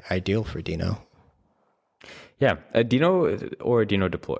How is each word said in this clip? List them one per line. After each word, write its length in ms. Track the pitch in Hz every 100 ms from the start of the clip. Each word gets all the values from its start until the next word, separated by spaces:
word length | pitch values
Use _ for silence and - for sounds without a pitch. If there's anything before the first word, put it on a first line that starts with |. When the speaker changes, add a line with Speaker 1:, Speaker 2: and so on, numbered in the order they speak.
| -
Speaker 1:
ideal 320 | 92 92 104
for 180 | 107 -
Deno? 400 | 85 82 87 98 - _ _ _ _ _ _ _ _ _ - - - -
Speaker 2:
Yeah, 160 | 135 82 -
uh, 60 | 117
Deno 720 | 117 123 165 185 87 101 - -
or 240 | - 120
Deno 260 | 104 101 92
Deploy, 280 | 87 -